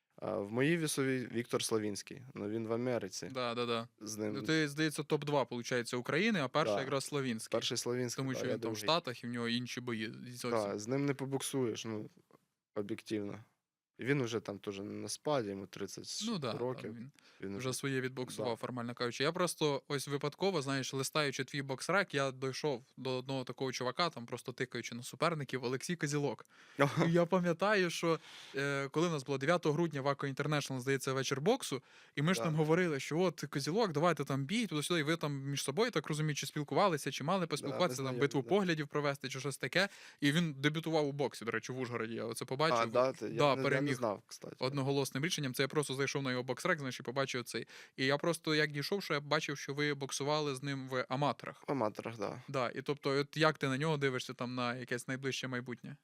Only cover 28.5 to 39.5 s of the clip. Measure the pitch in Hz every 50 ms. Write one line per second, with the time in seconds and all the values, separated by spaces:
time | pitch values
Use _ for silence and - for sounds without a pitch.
28.5 | - 139 139 143 143 139 139 135 - 151 170 180 160 143 131 - 139 135 135 147
29.5 | 175 170 - 160 143 170 175 165 143 139 131 143 139 - - 139 135 - 143 151
30.5 | 151 143 127 - 135 127 120 135 139 131 - 139 131 135 127 - 143 131 147 202
31.5 | 254 262 - - 139 123 - - - - - - - 143 143 170 190 - 117 170
32.5 | 151 160 156 151 160 175 185 170 147 135 - - 143 165 190 180 - - - 143
33.5 | - 151 131 147 165 226 240 185 147 147 165 180 160 151 143 - 147 135 135 139
34.5 | 196 240 233 190 160 151 143 - 175 165 143 147 170 165 - 147 143 135 135 139
35.5 | 143 135 - - 135 170 240 247 - 160 - - 156 147 156 156 143 - - -
36.5 | - 151 147 - 139 156 202 196 165 139 - 147 135 - 131 156 190 190 175 160
37.5 | 160 135 123 139 135 - 180 170 127 127 135 131 127 120 139 139 - 143 123 117
38.5 | 175 208 196 175 165 156 147 143 - 147 147 143 139 - - 127 131 135 127 143